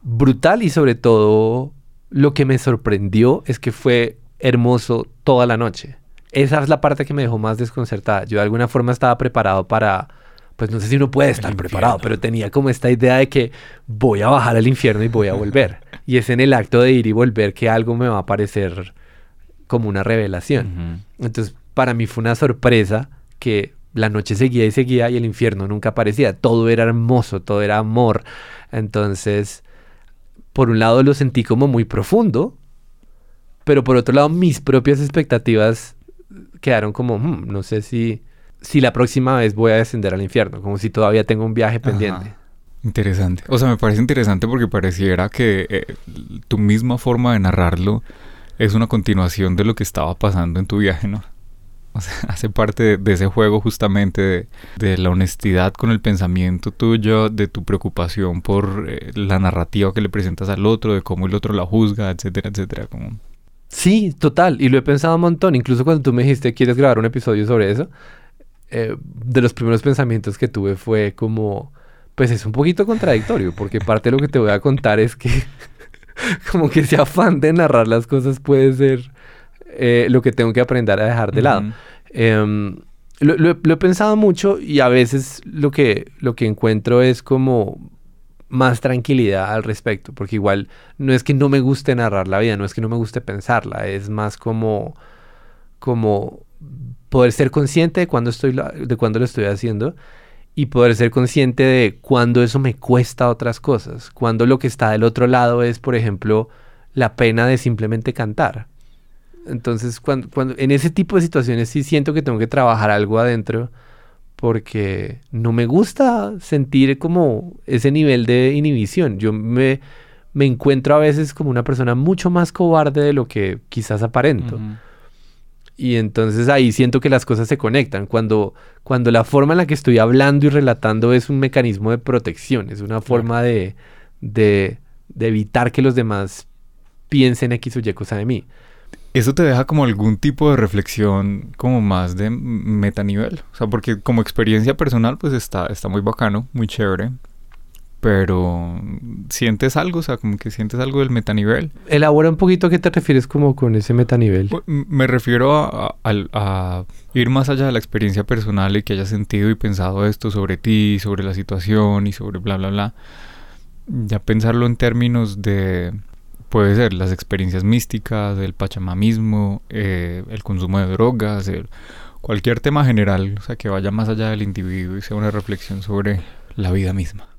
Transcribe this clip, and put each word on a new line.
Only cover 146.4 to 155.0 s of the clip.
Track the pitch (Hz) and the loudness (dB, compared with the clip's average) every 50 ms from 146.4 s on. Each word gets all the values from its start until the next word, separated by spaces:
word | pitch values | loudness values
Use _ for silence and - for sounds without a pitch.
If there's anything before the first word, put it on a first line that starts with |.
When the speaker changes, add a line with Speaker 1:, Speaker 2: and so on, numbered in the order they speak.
| 120 - - | -6 -6 -4
Speaker 2:
muy | 131 113 107 | -4 -4 -4
chévere. | - - 113 98 95 90 98 120 127 123 - - - - - - - - - - - - - - - - | -2 -2 -2 -2 -2 -2 -4 -6 -8 -10 -16 -20 -20 -20 -20 -20 -20 -20 -20 -20 -20 -20 -20 -20 -14 -2
Pero, | - 113 101 98 95 92 95 90 90 87 87 87 85 85 87 90 101 104 - - - 117 - - 101 - | 0 2 2 2 2 2 0 0 0 0 -2 -4 -6 -6 -8 -8 -10 -10 -10 -12 -12 -12 -12 -12 -12 -10
¿sientes | - - 123 117 110 104 - 131 - - | -6 -2 0 0 0 0 -2 -2 0 -2
algo? | 165 185 175 165 | -2 -2 -4 -4
O | |
sea, | 160 - 131 117 | -4 -6 -6 -6
como | - 110 101 101 | -4 -6 -6 -4
que | - 113 | -6 -10
sientes | - - 110 104 - 120 | -8 -6 -8 -6 -4 -4
algo | 127 135 135 139 | -6 -4 -2 -2
del | 139 131 | 0 0
metanivel. | 123 117 110 - 104 107 101 104 113 - 165 151 - - - - | 0 -2 -2 -2 -2 0 2 0 0 0 -2 -6 -10 -14 -6 0
Speaker 1:
Elabora | 151 147 151 156 151 151 156 165 | 2 2 4 4 4 4 4 4
un | 160 | 2
poquito | 160 190 180 185 180 190 175 | 4 4 4 4 4 4 2
a | |
qué | 170 175 | 2 2
te | 180 180 | 2 2
refieres | - 175 - - 147 131 127 - | 0 0 0 4 2 2 2 0
como | - 143 147 139 131 | 0 2 2 2 2
con | - 131 120 110 | 2 2 2 2
ese | 107 101 - 120 | 0 2 2 2
metanivel. | 120 123 117 127 120 117 107 95 92 98 101 | 2 2 2 2 2 4 4 2 2 0 0
Speaker 2:
Pu-, | 131 170 - - | -4 -6 -4 -4
m-, | 156 143 139 - | -4 -4 -4 -2
me | 151 135 | 0 0